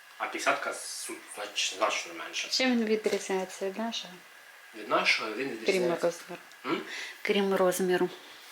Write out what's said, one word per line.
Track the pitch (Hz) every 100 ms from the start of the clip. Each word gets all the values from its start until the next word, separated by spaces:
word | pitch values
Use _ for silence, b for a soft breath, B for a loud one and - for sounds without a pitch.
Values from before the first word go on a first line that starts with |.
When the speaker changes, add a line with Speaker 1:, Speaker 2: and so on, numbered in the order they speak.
| - -
Speaker 1:
А | -
п'ятдесятка | 165 - - -
су-, | - - - - 110 - 104
знач-, | 104 - - -
значно | 110 - 170
менше. | 165 170 - -
Speaker 2:
Чим | - 254
він | 233 214
відрізняється | 220 208 196 - 190 190 - 196
від | 196
нашого? | 226 - 180 180 - - - - - 113
Speaker 1:
Від | 113
нашого | 165 185 - 113
він | 107 135
Speaker 2:
Крім |
Speaker 1:
відрізняється. | 113 - 190 175 170 170
Speaker 2:
розміру. | - - 175 - - 139
Speaker 1:
М? | 175 B B B -
Speaker 2:
Крім | - 202 196 190
розміру. | 185 180 185 180 180 B B B B